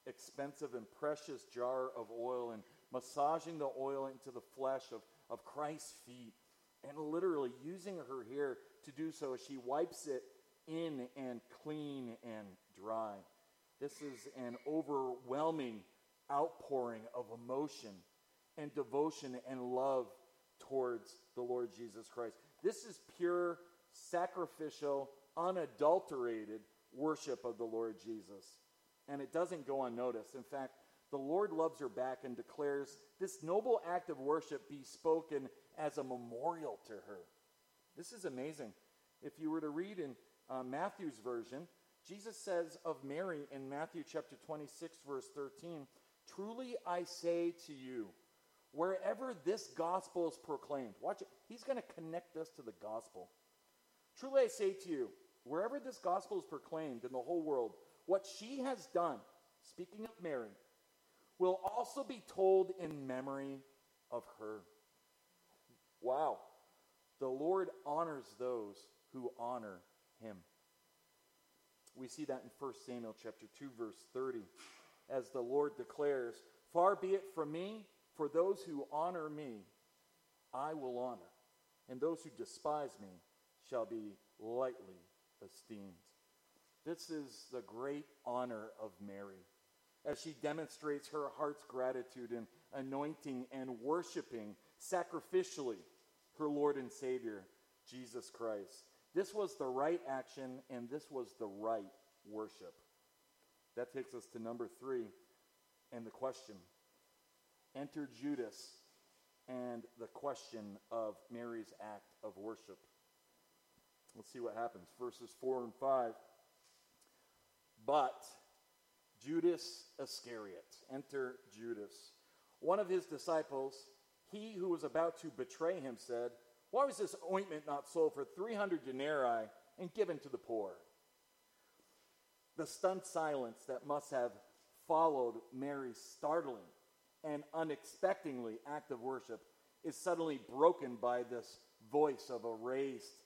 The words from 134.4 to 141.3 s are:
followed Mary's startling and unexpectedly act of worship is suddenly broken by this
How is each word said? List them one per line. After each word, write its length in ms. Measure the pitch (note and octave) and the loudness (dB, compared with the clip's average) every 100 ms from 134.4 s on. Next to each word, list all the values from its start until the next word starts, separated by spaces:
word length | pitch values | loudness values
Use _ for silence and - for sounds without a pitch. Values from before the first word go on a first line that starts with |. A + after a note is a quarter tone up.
| - _ _ - - | -14 _ _ -12 4
followed 560 | D#3+ E3 C#3 A#2+ A2+ - | 8 8 8 4 2 -6
Mary's 480 | B2+ C#3 C#3+ B2+ A2 | -4 -2 -2 -4 -6
startling 680 | - - D3 E3 C#3+ A2+ F2 - _ _ _ _ | -12 -4 2 2 2 -4 -8 -20 _ _ _ _
and 200 | D#3 D3 D3 | -4 -4 -2
unexpectedly 1080 | D#3+ D#3+ C#3+ - - F#3+ G3 D#3+ B2+ A#2 A2 C#3+ | 0 0 -2 -6 2 4 4 -2 -4 -4 -6 -6
act 240 | D3+ - | -6 -4
of 100 | B2+ | -4
worship 420 | B2+ B2+ - A2 - _ _ _ | -2 -4 -6 -10 -12 _ _ _
is 120 | D#3+ - | -8 -2
suddenly 420 | F#3 E3+ E3 C3+ | 2 4 4 0
broken 580 | A#2 B2 E3 F3 C3+ A#2+ | -2 8 8 8 2 0
by 260 | A#2+ B2 | 2 2
this 360 | A#2 | 0